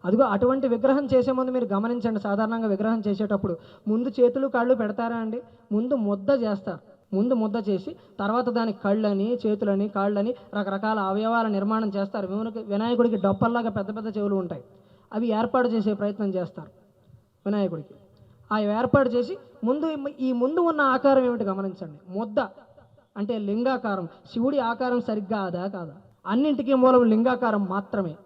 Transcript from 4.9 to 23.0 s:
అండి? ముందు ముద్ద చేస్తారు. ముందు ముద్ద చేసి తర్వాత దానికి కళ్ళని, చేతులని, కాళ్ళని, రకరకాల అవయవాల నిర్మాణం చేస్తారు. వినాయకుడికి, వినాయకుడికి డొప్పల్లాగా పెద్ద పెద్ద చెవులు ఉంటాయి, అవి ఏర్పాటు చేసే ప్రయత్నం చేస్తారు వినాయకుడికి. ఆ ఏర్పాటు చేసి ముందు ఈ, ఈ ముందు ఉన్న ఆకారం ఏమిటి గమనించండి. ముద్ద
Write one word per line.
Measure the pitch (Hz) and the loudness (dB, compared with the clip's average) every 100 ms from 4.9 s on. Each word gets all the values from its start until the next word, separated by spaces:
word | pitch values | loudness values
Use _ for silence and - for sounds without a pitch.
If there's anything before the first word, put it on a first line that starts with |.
| 208 233 226 | -2 -4 -4
అండి? | 220 233 - - _ | -6 -8 -12 -20 _
ముందు | 208 247 | -2 0
ముద్ద | 269 208 202 196 269 | 0 0 0 0 0
చేస్తారు. | 220 196 - 165 - - _ | 0 -4 -6 -12 -16 -20 _
ముందు | 196 233 | 0 2
ముద్ద | 247 214 226 202 | 2 0 -2 -2
చేసి | 190 190 349 - - | -2 -4 -14 -16 -6
తర్వాత | 202 233 247 | -2 0 0
దానికి | 233 226 196 | -2 -2 -2
కళ్ళని, | 202 214 208 196 214 247 220 | 0 0 2 0 0 0 0
చేతులని, | 208 208 196 202 | 0 0 0 0
కాళ్ళని, | 202 202 202 214 247 - 208 | 0 0 0 -2 -4 -6 -4
రకరకాల | 196 196 214 220 | -4 -2 -2 0
అవయవాల | 190 196 220 233 220 | 0 0 0 0 2
నిర్మాణం | 196 202 220 220 | 0 0 0 0
చేస్తారు. | 196 196 214 185 | -2 -4 -4 -4
వినాయకుడికి, | 202 226 220 214 | -4 -4 -8 -4
వినాయకుడికి | 202 233 240 240 208 | -2 0 2 2 2
డొప్పల్లాగా | 196 196 233 240 226 | 0 2 2 2 -2
పెద్ద | 208 196 214 | -4 -6 -6
పెద్ద | 220 208 | -6 -4
చెవులు | 202 196 | -2 -2
ఉంటాయి, | 175 165 - - _ - _ | -2 -10 -14 -20 _ -20 _
అవి | 214 233 | -4 0
ఏర్పాటు | 214 240 254 247 | 0 2 2 2
చేసే | 226 208 | 2 0
ప్రయత్నం | 202 208 208 202 | 0 -2 -2 -2
చేస్తారు | 185 175 - 156 - _ _ _ - _ _ 196 | -2 -4 -10 -18 -20 _ _ _ -20 _ _ -4
వినాయకుడికి. | 208 190 160 147 - - _ - - - | 0 0 -2 -12 -20 -20 _ -20 -20 -4
ఆ | 214 | -2
ఏర్పాటు | 208 214 254 277 262 | 0 0 2 4 4
చేసి | 240 240 392 - - | 0 -2 -8 -14 -6
ముందు | 226 285 320 | -2 0 0
ఈ, | 311 285 - | -4 -8 -4
ఈ | 254 | -2
ముందు | 240 254 330 | 0 0 2
ఉన్న | 339 302 | 0 2
ఆకారం | 269 262 277 269 | 2 4 4 4
ఏమిటి | 247 233 | 4 0
గమనించండి. | 202 190 196 180 165 147 185 185 | -2 -4 -6 -8 -14 -14 -10 -8
ముద్ద | 226 214 214 - - - - _ | -4 -2 -4 -8 -20 -20 -20 _